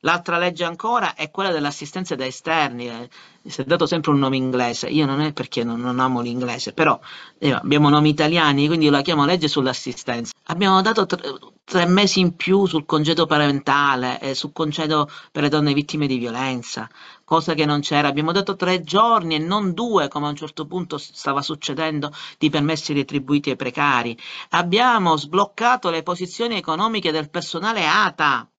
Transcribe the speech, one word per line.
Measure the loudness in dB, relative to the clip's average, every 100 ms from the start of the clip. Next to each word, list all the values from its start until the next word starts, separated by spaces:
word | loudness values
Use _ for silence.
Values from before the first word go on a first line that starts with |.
| 0
L'altra | -2 0 0
legge | 0 -2
ancora | -6 -4 -2 0 0 -4
è | -8
quella | -4 -2
dell'assistenza | 0 -2 -6 -10 -8 -6
da | -4 -4
esterni, | -6 -2 0 0 -4 -10
eh, | -10 -14 -18 -20 _
si | -14 -8
è |
dato | 0 2 2
sempre | 0 2
un | 2
nome | 2 0
inglese, | 0 0 -2 -4 -2
io | 2 2
non | 0
è | -2
perché | -4 -6 -4
non, | -4 -4
non | -4 0
amo | 0 0
l'inglese, | -2 -4 -4 -6 -8
però, | 0 2 2 -4 -20 -20 _
eh, | 0
abbiamo | 0 2 4 6
nomi | 6 4
italiani, | 4 2 2 2 4 2
quindi | 4 4
io |
la | 4
chiamo | 2 2 2
legge | 2 0
sull'assistenza. | 0 0 -2 -8 -8 -6 -6 -8 -14
Abbiamo | -10 0 4 4
dato | 4 2 0
tre, | -2 -6 -12 -18 _
tre | -2 0 4
mesi | 4 4 4
in | 2 0
più | 2 4 4
sul | 0 0
congedo | 0 2 2 2
parentale, | 4 2 0 0 2 2 0 -2 -4
eh, | -6 -6
sul | -8
congedo | -4 -4 -2 0 0 0 -6 -12
per | -2
le | 0
donne | 2 2
vittime | 0 -2 -4 -2
di | -2
violenza, | -4 -4 -4 -6 -8 -10 -12 -16 -20 -20
cosa | _ 0 0 0
che | 2
non | 0
c'era. | 0 2 2
Abbiamo | 0 0
dato | 0 -2 -2
tre | 0 0
giorni | 0 2 4 4 2
e | -2
non | 0 0 0
due, | -2 0 0 0
come | -2 -4
a |
un | -6
certo | -10 -10 -8
punto | -8 -6 -8
s-, | -10
stava | -8 -4 -2
succedendo, | -4 -8 -6 -4 -2 -2 -6 -10 -18 -2
di | 0
permessi | 2 0 0 -2
retribuiti | -2 -2 -4 0 0 0
ai | -4
precari. | -6 -2 0 2 0 -8 -14 -16 -2
Abbiamo | -2 2 4 4 4 4 2
sbloccato | 2 0 0 0 0 2 0
le | -2
posizioni | -4 -6 -6 -4 -4 -4
economiche | -4 -2 0 0 -2
del | -2 -4
personale | -6 -6 -4 -4 0 2
ata. | 2 2 2 0 0 -4